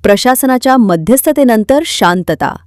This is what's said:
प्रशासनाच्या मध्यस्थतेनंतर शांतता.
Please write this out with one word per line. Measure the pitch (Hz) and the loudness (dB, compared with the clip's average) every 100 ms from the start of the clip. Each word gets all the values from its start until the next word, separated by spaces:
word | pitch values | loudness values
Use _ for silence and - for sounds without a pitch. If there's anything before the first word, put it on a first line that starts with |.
प्रशासनाच्या | - 202 254 254 262 254 262 262 | 2 0 0 0 0 0 2 2
मध्यस्थतेनंतर | 208 170 160 269 - 294 262 220 202 277 330 | 2 0 0 0 0 0 2 2 2 0 0
शांतता. | - 180 180 170 156 143 - | -2 0 0 -4 -4 -4 -8